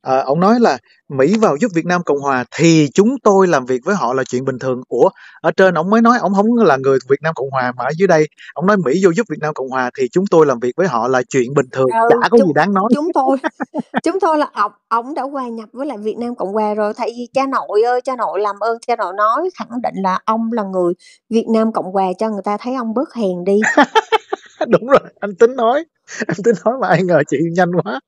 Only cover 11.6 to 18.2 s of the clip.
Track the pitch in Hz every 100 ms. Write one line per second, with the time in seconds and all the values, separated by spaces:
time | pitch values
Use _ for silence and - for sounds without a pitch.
11.6 | 131 131 131 226 233 233 185 233 190 147
12.6 | 175 190 214 254 320 - 262 269 311 _
13.6 | 269 311 - 254 330 370 381 311 277 233
14.6 | 208 _ _ 226 254 311 262 277 247 226
15.6 | 214 233 285 214 214 214 240 247 190 214
16.6 | 214 214 208 220 220 240 240 269 269 247
17.6 | - 208 233 247 254 247